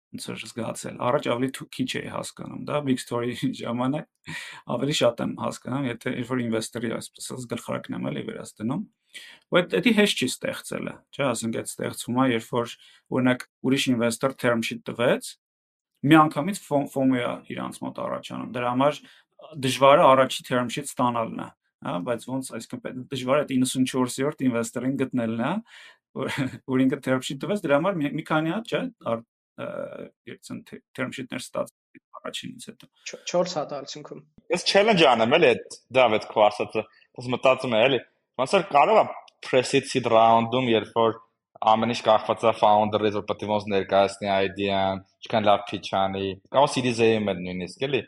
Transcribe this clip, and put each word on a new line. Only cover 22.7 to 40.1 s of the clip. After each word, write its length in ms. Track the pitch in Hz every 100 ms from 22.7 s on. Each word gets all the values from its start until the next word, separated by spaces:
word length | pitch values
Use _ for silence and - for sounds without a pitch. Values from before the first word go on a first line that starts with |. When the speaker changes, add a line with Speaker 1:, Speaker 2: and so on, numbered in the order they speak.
| -
Speaker 1:
պե-, 120 | - 123 127
դժվար 300 | 135 127 143
է 60 |
այդ 100 | 139
իննսուն 340 | 131 127 131 127
չորսերորդ 560 | 135 123 127 135 143
investor-ին 540 | 127 117 117 - 123 135
գտնելն 460 | 131 127 113 113 123
է, 80 | 196 - - - _ _
որ, 220 | 135 135 - 131
<laughs> 220 | 120 -
որ 100 | 131
ինքը 160 | 131 -
term 240 | - 131
sheet 160 | 131 143
տվեց, 200 | 151 202
դրա 160 | 160 143
համար 220 | 175 185
մի, 100 | 147
մի 120 | 151 156
քանի 260 | 156 160
հատ, 200 | 185 -
չէ՞, 100 | 151 135 -
ար-, 200 | - 117 117 _ _ -
ը, 100 | - - 50 - - _
երբ 400 | - - - 123
թե-, 180 | - - -
term 240 | - 127
sheet-ներ 300 | - 127 -
ստացվեց 600 | - - - - _ - _ -
առաջինից 480 | - - - - -
հետո։ 200 | - - _
Speaker 2:
Չո-, 200 | - -
չորս 340 | - 175 180 -
հատ 180 | 143 143
արդյունքում։ 480 | 135 151 151 151 - _ -
Speaker 3:
Ես 160 | 180 -
challenge 360 | 196 208 202 156
անեմ 280 | 117 113 151
էլի 120 | 151
այդ, 280 | 107 - - _
Դավիթ, 340 | 123 123 107 -
քո 160 | -
ասածը, 400 | 104 - 107 110 107 _ _ -
ես 120 | 123
մտածում 460 | 123 135 131 131 113
եմ 100 | 123
էլի, 120 | 131 - _ _ -
ոնց 160 | 131 202
որ 80 | -
կարող 340 | 143 156 214
է 40 | 135 - - _
pre-seed 480 | - 135 123 139 131
seed 200 | -
round-ում, 600 | 123